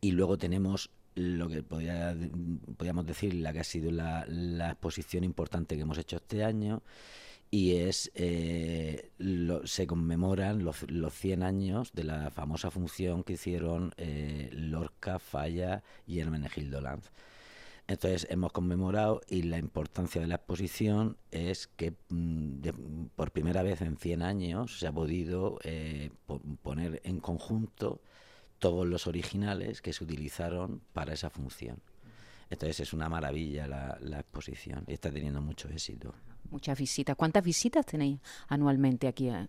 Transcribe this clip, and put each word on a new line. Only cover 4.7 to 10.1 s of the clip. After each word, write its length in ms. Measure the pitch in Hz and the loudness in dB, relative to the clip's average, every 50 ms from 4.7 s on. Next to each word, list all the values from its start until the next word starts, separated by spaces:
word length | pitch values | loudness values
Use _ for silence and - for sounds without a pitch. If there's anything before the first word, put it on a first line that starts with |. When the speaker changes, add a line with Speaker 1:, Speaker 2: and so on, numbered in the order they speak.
| - | -2
Speaker 1:
exposición 520 | - - 82 78 - 82 - - 90 90 | -2 -4 -4 -4 -4 -6 -2 0 0 2
importante 500 | 92 85 - 82 76 - 85 82 - 80 | 2 0 0 -2 -2 0 -2 0 0 0
que 60 | 76 | -2
hemos 160 | 76 78 76 | 0 0 0
hecho 200 | 78 82 - - | -2 -2 -4 -6
este 280 | 85 - - - 107 107 | -8 -6 -4 0 2 2
año, 380 | 110 110 107 104 104 110 107 - - - - - - - - - - - - - - | 2 2 2 2 0 0 -2 -4 -8 -20 -20 -20 -18 -18 -18 -18 -18 -20 -20 -10 0
y 260 | - 104 95 90 90 | 4 6 6 8 8
es, 340 | 87 85 95 95 - - - - | 6 6 4 2 0 -2 -4 -2
eh, 1000 | - 87 87 87 85 82 82 85 85 82 80 85 82 80 78 76 64 - - - | 0 0 2 2 2 2 0 0 0 0 0 0 0 -2 -2 -4 -6 -8 -12 -12
lo, 500 | - - 95 95 87 85 85 87 80 - | -4 -2 0 2 2 2 2 2 0 0
se 200 | - - - 92 | -2 0 0 0
conmemoran 760 | 85 87 85 82 82 | 2 2 2 4 4